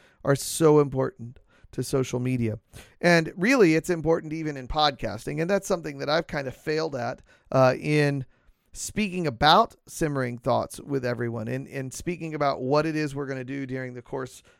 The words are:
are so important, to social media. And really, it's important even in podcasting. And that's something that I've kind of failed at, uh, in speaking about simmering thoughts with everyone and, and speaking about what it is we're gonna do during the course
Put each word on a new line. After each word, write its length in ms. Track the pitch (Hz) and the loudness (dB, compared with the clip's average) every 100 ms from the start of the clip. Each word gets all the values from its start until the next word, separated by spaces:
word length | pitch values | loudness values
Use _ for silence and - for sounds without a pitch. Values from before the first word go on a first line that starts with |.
| _ _ | _ _
are 120 | - 139 | 0 0
so 440 | - - 160 151 | 0 2 6 6
important, 580 | 143 135 131 - 117 - _ _ - | 4 0 -4 -6 -16 -18 _ _ -12
to 100 | - | -8
social 380 | 127 139 127 131 | -2 -2 0 -2
media. 380 | 127 127 113 107 - - - _ | -2 -2 -2 -4 -12 -20 -20 _
And 320 | 170 170 160 - | 4 4 2 -2
really, 380 | 208 269 175 | 2 6 6
it's 160 | 160 160 | 6 2
important 420 | 170 160 170 156 | 0 2 0 0
even 240 | 160 156 139 | -6 -6 -8
in 120 | 123 | -4
podcasting. 720 | 156 147 127 113 101 - 147 | 0 2 0 -6 -6 -6 -4
And 80 | 170 | 0
that's 180 | 196 - | 0 0
something 320 | 180 156 139 | -4 -4 -8
that 100 | 139 | -2
I've 180 | 156 160 | -2 -2
kind 220 | 151 135 | -6 -6
of 80 | - | -8
failed 400 | - 156 160 139 | -4 -2 -2 -4
at, 260 | 120 131 - _ _ | -6 -8 -14 _ _
uh, 220 | 131 131 - | 4 4 4
in 460 | 151 151 143 143 131 _ _ _ _ | 2 2 2 0 -6 _ _ _ _
speaking 540 | - - - 208 180 156 | -12 -8 -4 -4 -2 -4
about 480 | 113 147 180 226 - - | 2 6 6 6 -2 -18
simmering 520 | - 156 139 123 120 | -4 -2 -2 -4 -4
thoughts 420 | 135 113 - - | 0 0 0 -8
with 240 | 127 139 | -6 -4
everyone 440 | 123 117 120 117 113 | -2 -2 -4 -4 -6
and, 180 | 131 135 | -6 -8
and 240 | 135 131 | -10 -10
speaking 420 | - - 175 165 | -8 -8 -6 -6
about 260 | 151 139 - | -2 0 0
what 260 | 127 147 160 | 2 2 2
it 100 | 156 | -2
is 180 | 151 | -4
we're 120 | 139 139 | -6 -8
gonna 180 | 131 | -8
do 220 | 127 139 131 | -8 -8 -8
during 280 | 131 127 | -8 -10
the 80 | 123 | -12
course 400 | - 135 127 - - _ | -10 -8 -8 -12 -20 _